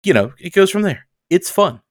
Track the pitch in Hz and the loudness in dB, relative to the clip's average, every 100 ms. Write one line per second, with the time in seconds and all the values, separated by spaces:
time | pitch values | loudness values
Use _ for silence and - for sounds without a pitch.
0 | 196 113 107 - 180 196 190 208 208 131 | -2 0 0 -6 -6 0 0 0 -4 -6
1 | _ _ - 175 - - 202 117 _ | _ _ -2 -2 -2 -2 -2 -2 _